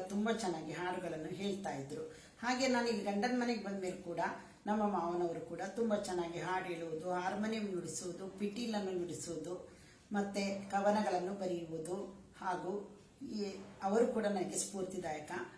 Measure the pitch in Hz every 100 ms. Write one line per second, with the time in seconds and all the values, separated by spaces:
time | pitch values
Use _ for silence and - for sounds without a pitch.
0 | - 202 226 214 185 160 160 156 180 180
1 | 170 156 160 175 202 196 156 139 139 156
2 | - - - - 233 254 262 240 233 208
3 | 202 202 240 247 240 220 196 190 185 -
4 | 170 170 - - - - 208 214 208 185
5 | 170 175 170 165 - 170 196 233 220 208
6 | - 175 165 170 170 185 180 165 165 156
7 | 175 180 185 202 214 220 202 180 156 156
8 | 185 170 190 185 202 247 226 208 190 180
9 | 156 143 170 165 170 180 - - - -
10 | - 208 202 208 196 196 - 196 202 214
11 | 202 180 180 202 180 170 165 160 160 196
12 | - - - - 190 170 156 208 - -
13 | - - 277 214 202 185 - - 196 226
14 | - 226 202 190 - - - 196 185 175
15 | 165 151 151 180 185